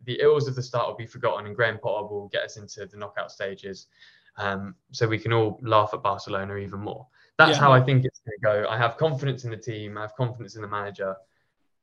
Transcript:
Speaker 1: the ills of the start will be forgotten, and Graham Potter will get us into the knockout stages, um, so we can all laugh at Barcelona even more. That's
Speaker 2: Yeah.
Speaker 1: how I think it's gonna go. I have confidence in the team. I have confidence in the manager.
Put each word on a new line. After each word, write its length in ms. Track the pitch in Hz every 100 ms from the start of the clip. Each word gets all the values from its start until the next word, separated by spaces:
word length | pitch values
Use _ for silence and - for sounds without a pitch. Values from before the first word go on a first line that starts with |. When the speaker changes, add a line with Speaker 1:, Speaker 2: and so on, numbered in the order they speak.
| 120
Speaker 1:
the 140 | 120
ills 260 | 147 147 131
of 80 | 127
the 60 |
start 240 | 120 120 113
will 80 | -
be 80 | 117
forgotten, 380 | - 117 101 104
and 80 | 101
Graham 220 | 113 107
Potter 280 | 107 104 101
will 220 | 104 101
get 140 | 110
us 140 | - 107
into 280 | 101 - 95
the 120 | 104
knockout 340 | 101 104 -
stages, 560 | - 98 95 98 92 - _ - _ _ -
um, 380 | 101 98 98 - _
so 160 | - 113
we 120 | 110
can 140 | 117
all 260 | 117 107 -
laugh 300 | 113 107 104
at 100 | -
Barcelona 520 | 101 98 - 98 98 101
even 220 | 98 101
more. 280 | 104 - - _ _ -
That's 200 | 160 143
Speaker 2:
Yeah. 40 |
Speaker 1:
how 100 | 143
I 80 | 127
think 240 | 131 131 127
it's 140 | -
gonna 440 | 113 104 107 104
go. 60 | 104
I 80 | 113
have 200 | 120 -
confidence 460 | 156 135 139 127 117
in 60 |
the 60 | 110
team. 400 | 123 107 104 104
I 40 |
have 140 | 107 -
confidence 400 | 120 110 98 110
in 60 |
the 60 | 101
manager. 480 | 104 101 95 95 95 _ _ _ _ _ _